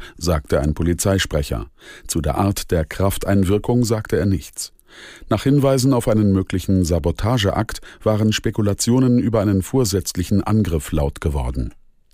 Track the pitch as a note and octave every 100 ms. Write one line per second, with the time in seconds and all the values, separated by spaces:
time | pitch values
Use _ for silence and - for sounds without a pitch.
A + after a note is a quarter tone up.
0 | - - E2+ D#2 - D#2 D2 D2+ E2 E2+
1 | G2+ G2 - D2+ C2+ A1+ - _ - -
2 | - E2 D2+ - G2 G2+ - F2 D2+ -
3 | G2 - - G2+ F#2 G#2 - B2 A2+ A2
4 | - - G2 F2+ - - - _ _ -
5 | - - - G#2+ C#3 C#3+ C3+ C3+ C3+ B2
6 | A2+ G#2+ G#2 F#2+ F#2+ F#2 - F#2+ D#2+ E2+
7 | E2+ - G2+ B2+ G2+ - - - - -
8 | A2 G#2+ A2 - A2+ G#2+ G#2 G2 A#2 B2+
9 | B2+ B2 G2 A2 G2+ G2 - C3+ A2 F#2+
10 | - - - G2 - G#2+ G2 E2 - D2+
11 | C#2+ - D#2 C#2 B1 B1+ A#1 - - _
12 | _